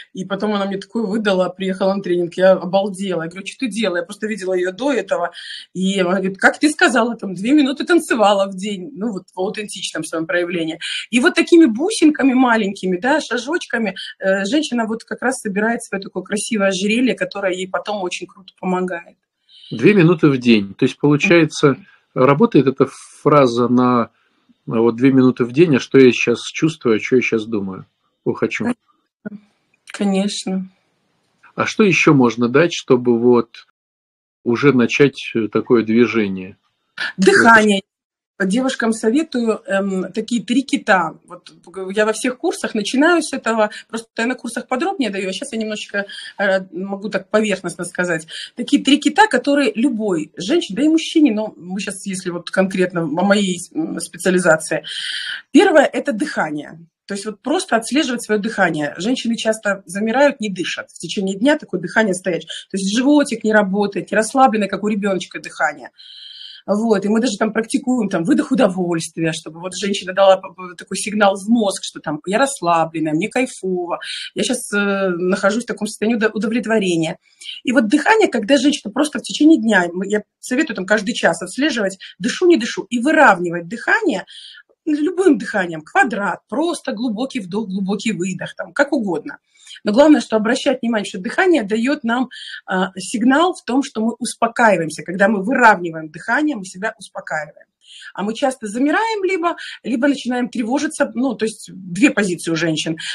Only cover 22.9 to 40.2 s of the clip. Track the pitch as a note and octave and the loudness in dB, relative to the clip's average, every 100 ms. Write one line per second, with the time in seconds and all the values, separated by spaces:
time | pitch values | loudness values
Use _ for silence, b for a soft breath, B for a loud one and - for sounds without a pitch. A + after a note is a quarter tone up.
22.9 | - - - D#3 D3 B2+ A#2 A#2+ B2 B2 | -2 -20 -4 4 6 6 4 2 4 4
23.9 | B2 A2 _ _ _ _ _ - A2+ A#2 | 2 -2 _ _ _ _ _ -4 2 2
24.9 | A2+ C3+ C3 B2+ B2 A#2+ B2+ F3 A#2+ - | 4 4 6 4 2 0 2 4 4 4
25.9 | C3+ B2+ A#2 - A2+ - - D#3+ - A#2+ | 6 8 6 0 -2 -4 -4 -4 -2 0
26.9 | G#2+ - B2+ - A2 G#2+ G#2+ F#2+ F#2+ - | 0 2 0 2 -2 -2 -4 -6 -10 -16
27.9 | _ _ _ B2 - A2+ - A#3+ - _ | _ _ _ -6 -4 -4 -2 -6 -6 _
28.9 | _ _ _ G#3+ G#3 _ _ _ _ - | _ _ _ -18 -18 _ _ _ _ -20
29.9 | - G3+ F#3+ G3+ - - F#3+ F#3 _ _ | -4 0 0 -2 -4 -6 -6 -6 _ _
30.9 | _ _ _ _ _ b - A2+ - G#3 | _ _ _ _ _ b -4 -2 2 4
31.9 | D3 D#3+ C#3+ A#2+ A2+ A#2+ C#3 E3+ - - | 4 6 6 4 2 2 4 2 0 0
32.9 | B2 B2 A#2 B2 A#2+ - - _ _ _ | 2 4 2 4 4 2 -10 _ _ _
33.9 | _ _ _ _ _ A#2+ A#2 C#3+ B2+ A#2 | _ _ _ _ _ -2 2 4 4 2
34.9 | - C#3+ - - A#2 G#2+ A2+ - A#2+ G#2+ | 4 2 2 -6 -4 -2 -2 2 2 4
35.9 | A2+ A2+ A2+ G2+ F#2+ F#2 - _ _ _ | 2 4 2 -2 -4 -10 -16 _ _ _
36.9 | - B - G3 G4 A#3 A3 G#3+ G3 - | -10 B 2 4 6 8 8 6 2 -2
37.9 | _ _ _ _ - F#3+ A#3 C4 - A3+ | _ _ _ _ -4 -2 0 0 -2 -2
38.9 | A3 A3 C#4 D#4+ B3 A3+ G#3 - G3 G3 | 0 0 0 0 -2 -2 -2 -2 -2 -2
39.9 | F#3+ F#3 A3 | -4 -4 -6